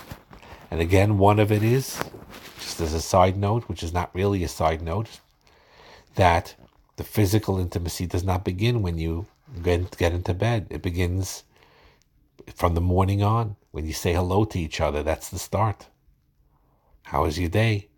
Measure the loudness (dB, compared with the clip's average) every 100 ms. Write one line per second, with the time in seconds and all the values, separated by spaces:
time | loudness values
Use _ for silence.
0 | -20 -20 -20 -20 -20 -20 -8 -2 2 4
1 | 4 6 6 6 4 2 2 0 -2 -8
2 | -10 -12 -20 -20 -20 -16 -12 -6 -2 -2
3 | 2 6 6 4 0 0 -2 -8 -4 -4
4 | -4 -2 0 0 -2 0 0 0 -2 -4
5 | -6 -12 _ _ _ _ _ -20 -20 -20
6 | _ 4 4 4 0 -14 -20 _ _ -14
7 | -4 0 4 2 2 -2 -2 -4 -6 -6
8 | -4 -2 0 -2 -2 -2 0 0 -2 -2
9 | -2 -4 -8 _ -18 -4 0 0 -2 0
10 | 0 0 -2 -2 0 -2 -4 -6 -4 -2
11 | 0 -2 -4 -8 -18 _ -20 _ -20 _
12 | _ _ _ -20 -20 -2 0 2 2 2
13 | 2 2 2 0 -2 -8 _ -10 -8 -2
14 | 0 0 2 2 0 -2 -4 -2 -2 0
15 | -2 -4 -6 -12 -4 0 0 -2 -14 _
16 | _ _ _ _ _ _ _ _ _ _
17 | -4 0 0 0 0 2 2 0 -6